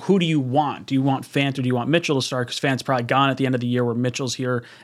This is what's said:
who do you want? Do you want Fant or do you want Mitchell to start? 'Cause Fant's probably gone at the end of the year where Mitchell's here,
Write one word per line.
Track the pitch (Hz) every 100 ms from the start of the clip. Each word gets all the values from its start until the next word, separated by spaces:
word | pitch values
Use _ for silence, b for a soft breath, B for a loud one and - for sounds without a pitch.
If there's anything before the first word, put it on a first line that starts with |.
who | - 196
do | 170
you | 156
want? | 127 135 147 110 -
Do |
you | 135
want | 139 135
Fant | - 143 139 135
or |
do | 127
you | 123
want | 117
Mitchell | 165 170 139
to |
start? | 120 127 120
'Cause | -
Fant's | 143 127
probably | - 131 120
gone | 131 139
at | 135
the | 131
end | 127
of |
the | 123
year | 123 120
where | 117
Mitchell's | 127 120 131 -
here, | 127 123 B B